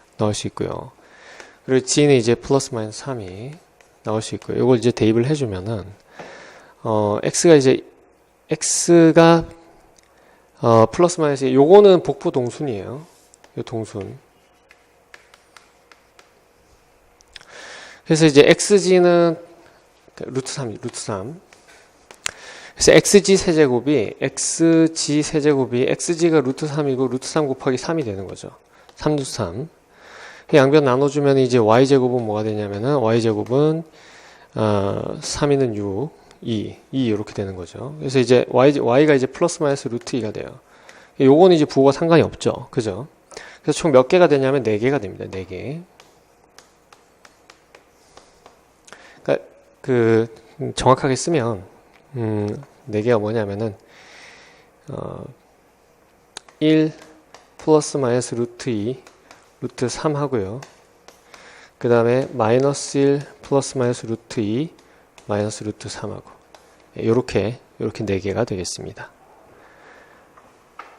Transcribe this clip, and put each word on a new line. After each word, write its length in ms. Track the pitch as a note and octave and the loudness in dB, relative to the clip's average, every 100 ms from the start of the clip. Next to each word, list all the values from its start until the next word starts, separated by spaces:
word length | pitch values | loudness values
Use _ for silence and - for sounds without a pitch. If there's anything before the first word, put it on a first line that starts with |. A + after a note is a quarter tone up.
| _ - | _ -6
나올 160 | G#2+ | -4
수 140 | G#2 - | -4 -8
있고요. 440 | - F2+ F2 C3+ - _ _ - - - _ - | -8 -8 -8 -14 -20 _ _ -20 -20 -20 _ -2
그리고 200 | C3 B2 | -2 0
G는 300 | - D3 C3+ | 0 4 4
이제 200 | A2+ A#2 | 2 -2
플러스 380 | - C3+ - | 0 -2 -2
마이너스 260 | A#2+ G#2+ - | -8 -10 -12
삼이 520 | C#3 B2 F#2 F#2 B2+ D#3+ _ _ _ _ | -12 -12 -12 -16 -16 -18 _ _ _ _
나올 180 | A2+ A2 | -6 -6
수 140 | - G2+ | -6 -10
있고요. 220 | - - | -8 -2
요걸 200 | A#2+ B2 | 2 4
이제 140 | A#2 | 2
대입을 340 | - A2 A2+ B2 | 2 2 2 0
해주면은, 580 | D3+ A#2+ F#2 G2 A2 F#2+ G2+ _ - - - - - - _ | -2 -4 -6 -8 -10 -10 -18 _ -20 -20 -20 -20 -20 -20 _
어, 360 | A#2+ G#2+ G#2 G#2 | -4 -2 0 -2
X가 320 | - - F3 D#3 | -4 0 6 6
이제, 300 | C3 B2+ - _ _ _ _ _ _ | 6 2 -2 _ _ _ _ _ _
X가, 960 | D#3 - - - E3+ D#3+ D#3+ E3 E3 E3 - - _ _ _ _ _ _ _ _ _ | -8 -4 -4 2 6 6 6 6 6 2 -12 -20 _ _ _ _ _ _ _ _ _
어, 240 | B2+ A2+ A2 | 4 6 4
플러스 340 | - F3 E3+ | 4 0 2
마이너스, 320 | D3+ C3+ C3+ | -2 0 0
요거는 500 | C3 D3 G3+ G3+ F3+ | 4 8 8 8 6
복부 280 | D3+ C#3 F3 | 2 -4 -4
동순이에요. 720 | C#3 B2 - D3 G#2 F#2 C3 E3 _ _ _ _ - | -4 -4 -6 -8 -8 -10 -14 -18 _ _ _ _ -14
요 60 | |
동순. 540 | - A#2 A2 G#2 G2 C3 _ _ _ _ _ _ _ _ _ - _ _ _ - _ _ _ _ _ _ _ _ _ _ _ _ _ _ _ _ _ - - - - - - - | -10 -10 -10 -10 -12 -14 _ _ _ _ _ _ _ _ _ -20 _ _ _ -20 _ _ _ _ _ _ _ _ _ _ _ _ _ _ _ _ _ -20 -20 -20 -20 -20 -20 -20
그래서 220 | - D#3+ D#3+ | -4 2 4
이제 180 | C#3 C#3+ | 6 6
엑스 340 | E3+ - G3+ | 4 4 2
지는 580 | F3 F#3 F3 F3 E3+ E3 - - _ _ _ _ _ - | 4 4 4 4 2 0 -10 -20 _ _ _ _ _ -18
루트 340 | - B2+ - | -10 -8 -8
삼, 200 | - B2 | -10 -10
루트 280 | G2 A#2+ - | -10 -12 -12
삼. 400 | - G2+ G#2+ E3+ _ _ _ _ _ _ _ - - - - - - | -10 -8 -10 -16 _ _ _ _ _ _ _ -12 -12 -12 -18 -20 -20
그래서 200 | - - | 0 4
엑스 280 | D#3+ - G3+ | 4 6 4
지 160 | F#3 F#3+ | 4 2
세제곱이, 800 | F#3+ D#3 C#3+ B2 C3 C#3+ G2 - | 2 2 2 2 0 -2 -2 -4
엑스 760 | C3+ - - - E3 E3 D#3+ | -6 -6 -8 0 2 4 2
지 280 | D#3+ - D3 | 0 -2 -2
세제곱이, 640 | C#3+ D#3 D3 C#3 A#2+ A#2+ C3 | -2 0 2 2 0 0 -2
엑스 260 | - - E3 | -2 -4 -2
지가 260 | E3+ D#3 | 2 2
루트 240 | B2+ C3+ D#3 | 0 -4 -6
삼이고 420 | D3 C#3+ B2+ C3 | -4 -4 -2 -2
루트 200 | B2+ - | -4 -4
삼 200 | D#3+ D3 | -4 -2
곱하기 300 | C3 C#3 B2+ | -2 -4 -4
삼이 260 | - E3 | -4 -6
되는 220 | A#2+ G2 F#2 | -6 -8 -12
거죠. 260 | - F#2+ - _ _ _ _ | -14 -18 -20 _ _ _ _
삼 200 | D#3 D3+ | -4 -4
루트 140 | C3 | -4
삼. 400 | - F#2 G2 D#3+ _ _ _ - - - - - | -8 -8 -8 -14 _ _ _ -20 -20 -20 -20 0
그 100 | D#3 | 4
양변 260 | C3+ D#3 | 6 4
나눠주면 540 | C#3 B2 C#3+ C#3+ C#3+ C3+ | 4 2 0 0 2 2
이제 220 | B2+ B2 | 2 2
Y 260 | G#2+ A2+ C3+ | 4 4 6
제곱은 400 | C#3 B2+ B2 A2 | 4 2 -2 -4
뭐가 180 | G#2 | -4
되냐면은 540 | A2 G#2 G2+ G2+ B2 D3 | -4 -6 -6 -6 -4 0
Y 240 | A2+ A#2 | 2 2
제곱은, 600 | A2+ G#2 G#2 C3 D3+ D#3+ D#3+ - - - - - _ - | 0 -2 -2 0 0 -2 -8 -20 -20 -20 -20 -20 _ -4
어, 640 | G#2+ G#2 G2 G#2 - - | -2 0 -2 -4 -8 -10
삼 300 | - - D3 | -10 -4 0
이는 240 | C#3 C3 G#2 | 0 0 -4
육, 340 | G2+ F#2+ D3+ - _ _ | -6 -6 -8 -12 _ _
이, 340 | A#2+ A2 G2+ - _ | -8 -6 -6 -14 _
이 140 | C3+ A#2+ | -4 -2
이렇게 280 | G#2 G#2+ | -4 -6
되는 220 | - G2 F#2 | -8 -8 -10
거죠. 400 | E2+ G2 B2+ D#3 | -14 -14 -16 -12
그래서 180 | C#3+ C3 | -2 0
이제 280 | A#2+ B2 - | 4 4 4
Y, 320 | B2 C3+ C#3+ | 2 4 2
Y가 340 | A#2+ B2 D#3 | 0 2 4
이제 140 | C#3 B2+ | 2 0
플러스 340 | - F3 - | -2 -4 -2
마이너스 280 | D3+ C#3 B2+ | -4 -4 -6
루트 260 | A#2 - C3 | -10 -8 -8
이가 160 | G#2+ | -6
돼요. 280 | - - - _ _ - - - - | -8 -12 -16 _ _ -20 -20 -20 0
요거는 360 | C3+ D3 F#3 E3+ | 4 6 6 6
이제 100 | D3 | 2
부호가 260 | - C3+ | 2 2
상관이 320 | C3+ E3 E3 | 2 2 2
없죠. 440 | G2+ - A#2 - - | 2 -2 -6 -6 -8
그죠? 360 | - G#2+ F#2 D3 _ _ - - - | -8 -6 -8 -12 _ _ -20 -20 -10
그래서 160 | - C#3+ | -6 -2
총 140 | E3+ | 4
몇 160 | C3+ C3 | 4 4
개가 200 | F3+ E3+ | 4 4
되냐면 360 | C#3+ C3 C#3 | 4 2 0
네 160 | G#2+ G#2+ | 0 -2
개가 200 | A#2+ C#3+ | 0 -2
됩니다. 260 | G2 F#2+ G2+ | -6 -12 -12
네 160 | F#2+ F#2 | -12 -12
개. 360 | F#2 G2+ D#3+ F#3 _ _ _ _ _ _ _ _ _ _ _ _ _ _ _ _ - _ - _ _ _ - _ _ _ _ _ _ _ - - - | -12 -12 -12 -14 _ _ _ _ _ _ _ _ _ _ _ _ _ _ _ _ -20 _ -20 _ _ _ -20 _ _ _ _ _ _ _ -20 -20 -12
그러니까 240 | - C#3+ - _ _ _ | -4 -4 -4 _ _ _
그, 520 | - B2 A2+ A2+ A2+ - _ - | -2 0 2 2 0 -8 _ -12
음, 120 | B2+ | -10
정확하게 420 | - B2 C3 C#3 B2+ | -2 2 2 0 -4
쓰면, 480 | - E3 A#2 G2+ F#2 _ _ _ _ C3 | -2 -2 -2 -6 -10 _ _ _ _ -8
음, 480 | A2 G#2+ G#2 B2+ C#3 _ - | -6 -4 -6 -8 -14 _ -8
네 180 | G#2 | -4
개가 160 | A2 A#2 | 0 0
뭐냐면은, 560 | G#2+ A2+ G2+ G2 A2 G#2 _ - - - - - - _ _ _ - | 0 -4 -6 -6 -8 -10 _ -20 -20 -20 -20 -20 -20 _ _ _ -16
어, 380 | - - - - B2 _ _ _ _ _ _ _ _ _ - - _ | -14 -12 -14 -18 -20 _ _ _ _ _ _ _ _ _ -20 -20 _
일 320 | D#3 D#3 D#3 - - - _ - _ - | 0 2 0 -4 -18 -20 _ -20 _ -10
플러스 380 | - D3+ - D3 | 0 2 2 -4
마이너스 360 | B2+ B2 - | -2 -2 -4
루트 380 | A#2 A#2+ - C#3 | -6 -8 -8 -8
이, 320 | A2 G#2+ B2+ - _ _ - _ _ | -6 -6 -8 -14 _ _ -20 _ _
루트 280 | C3 - A#2+ | -14 -6 -6
삼 260 | - D#3+ C#3+ | -4 -6 -4
하고요. 460 | C#3+ B2 F#2+ A#2+ - _ _ _ _ _ _ - - - - _ | -4 -4 -6 -10 -16 _ _ _ _ _ _ -20 -20 -20 -20 _
그 120 | A#2+ | 0
다음에 380 | A#2 A#2 B2+ C#3 | 2 2 0 -2
마이너스 640 | B2+ A2 B2 C#3 C#3 - C#3 | -2 0 2 0 -2 -6 0
일 240 | C#3 C#3+ C#3 - | 0 0 -4 -18
플러스 360 | - C#3 - C3+ | -4 -4 -2 -4
마이너스 280 | B2 A#2+ A2+ | -4 -4 -8
루트 340 | A2+ - - | -10 -8 -6
이 320 | G#2 A2+ D#3+ - _ _ _ _ - | -4 -4 -6 -12 _ _ _ _ -6
마이너스 380 | G#2 G#2 - | -4 -4 -6
루트 260 | G#2+ - G#2+ | -12 -12 -14
삼 220 | - G#2 | -12 -12
하고, 200 | G2 - - _ - _ _ _ - | -14 -18 -20 _ -20 _ _ _ -6
예, 80 | A2 | 0
요렇게, 540 | A#2 B2 A2 F#2+ B2 _ _ | 0 0 -4 -4 -6 _ _
요렇게 260 | A2+ - G#2 | -10 -8 -6
네 140 | F#2+ | -4
개가 260 | G2 G2 B2 | -4 -4 -6
되겠습니다. 640 | F#2+ F2 - - A2+ - _ _ _ _ _ _ _ - - - _ _ _ _ _ _ - - | -6 -10 -12 -14 -16 -20 _ _ _ _ _ _ _ -20 -20 -20 _ _ _ _ _ _ -20 -20